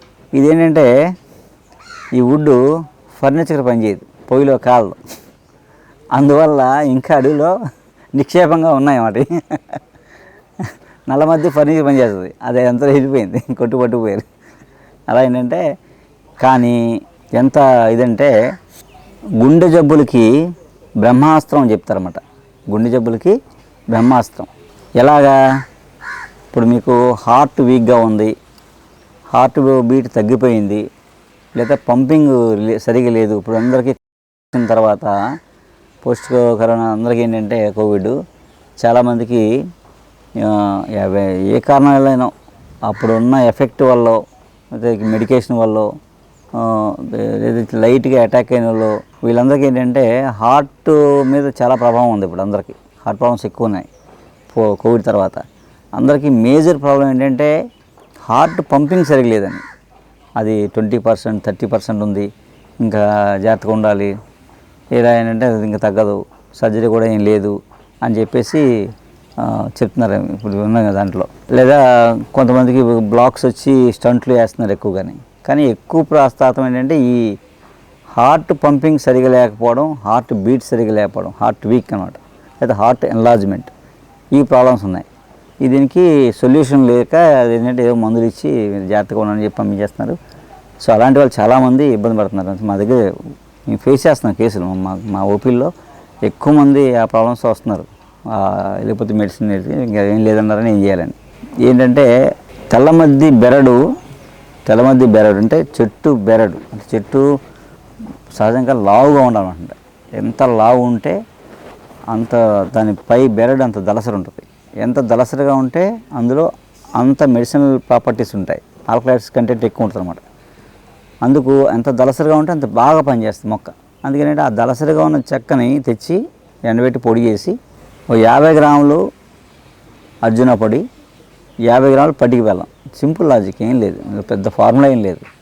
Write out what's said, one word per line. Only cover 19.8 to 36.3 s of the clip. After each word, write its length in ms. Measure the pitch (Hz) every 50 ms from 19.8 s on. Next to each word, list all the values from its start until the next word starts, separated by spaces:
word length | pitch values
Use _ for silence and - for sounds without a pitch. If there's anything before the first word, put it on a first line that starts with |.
| 151 139 156 151 135 - - 120 113 110 131 151 165 180 170 - - _ _ _ _ - -
బ్రహ్మాస్త్రం 640 | 110 104 120 127 131 147 156 156 151 - - 151 143
అని 120 | 131 110
చెప్తారన్నమాట. 500 | 107 92 - - 101 95 95 87 - - - _ _ _ _ _ _ _ - -
గుండె 200 | 104 107 117 120
జబ్బులకి 520 | 113 120 113 117 113 110 - 180 220 277 - _ _ _ _ _ _ _ _ 220
బ్రహ్మాస్త్రం. 580 | 226 226 - 254 254 240 - - - - - - _ _ - _ _ _ - - -
ఎలాగా? 600 | 120 127 147 151 147 139 139 135 135 135 131 135 135 127 - _ _ _ _ _ - - - - - - - - - - _
ఇప్పుడు 160 | - 123 113
మీకు 520 | 120 120 117 - 139 123 120 123 123 117 -
హార్ట్ 400 | - 117 120 135 147 135 - -
వీక్గా 360 | 127 123 131 120 113 120 123
ఉంది, 400 | 117 113 110 107 107 107 113 - - _ _ _ _ _ _ _ _ _ _ _ _ _ _ _ _ - - -
హార్ట్ 460 | 120 131 127 - 151 131 135 131 127
బీట్ 340 | 120 117 131 135 120 117 -
తగ్గిపోయింది, 760 | 117 104 110 131 107 127 123 117 110 104 98 104 107 - - _ _ _ _ _ _ _ _ _ _ _ _ -
లేదా 200 | 120 120 123 139 - - 123
పంపింగ్ 680 | 120 127 135 135 160 156 147 139 131 120 117 113 107 101 107
లే-, 120 | 113 110 110
సరిగా 320 | - 120 113 127 123 120
లేదు. 280 | 117 113 110 104 107 101
ఇప్పుడు 180 | 90 110 113
అందరికీ 340 | 110 120 127 131 127 120 135
వచ్చిన 760 | 127 - _ _ _ _ _ _ _ _ _ _ - 123 117
తర్వాత 720 | 107 113 113 110 107 104 - - 104 101 101 104 123 151 170 _ _ _ _ _ _ _ _ _ _ _ _ -
పోస్ట్ 260 | 123 120 - - -